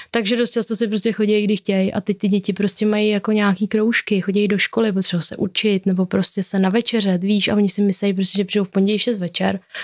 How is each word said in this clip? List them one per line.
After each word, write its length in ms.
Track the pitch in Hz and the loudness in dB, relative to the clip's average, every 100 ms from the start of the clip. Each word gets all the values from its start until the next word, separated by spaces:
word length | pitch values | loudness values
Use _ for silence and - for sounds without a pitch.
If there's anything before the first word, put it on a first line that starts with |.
| - | -4
takže 240 | 233 202 240 | -2 0 0
dost 140 | 233 | 0
často 240 | 240 214 220 | -2 -2 -2
si 120 | 226 | -2
prostě 240 | 214 226 | 0 -2
chodí, 300 | 214 208 214 | 0 2 2
kdy 140 | 208 208 | 2 -2
chtějí 360 | - 190 190 | 0 0 0
a 80 | - | -2
teď 160 | 196 196 | -4 -2
ty 100 | 202 | 0
děti 260 | 202 196 | 0 0
prostě 320 | 185 202 - 214 | -2 -2 0 0
mají 240 | 208 214 | 2 2
jako 220 | 202 214 | 0 0
nějaký 360 | 214 202 185 208 | 2 2 0 0
kroužky, 540 | 214 220 233 - 196 | 0 2 0 0 -2
chodí 260 | 185 196 208 | 0 0 2
do 100 | 208 | 0
školy, 340 | - - 220 | 0 0 0
potřebují 320 | 190 185 175 | 0 -2 -2
se 140 | 160 - | -2 -4
učit 480 | 185 - 214 196 196 | -4 -2 0 2 2
nebo 200 | 185 185 | 0 0
prostě 380 | 196 180 - | 0 0 -2
se 160 | 185 196 | -2 0
navečeřet, 640 | 190 226 233 233 196 180 | 2 0 0 0 0 0
víš, 240 | 196 208 - | 2 0 2
a 80 | 208 | 2
oni 140 | 202 | 2
si 120 | 208 | 2
myslí 320 | 202 180 202 | 0 0 0
prostě, 240 | 190 185 202 | 0 0 -2
že 80 | 190 | -2
přijdou 180 | 208 190 | -2 0
v 40 | |
pondělí 300 | 196 196 214 | 0 2 2
šest 180 | 247 214 | 0 -2
večer 400 | 175 - 185 196 _ - | -4 -2 -2 -2 _ -14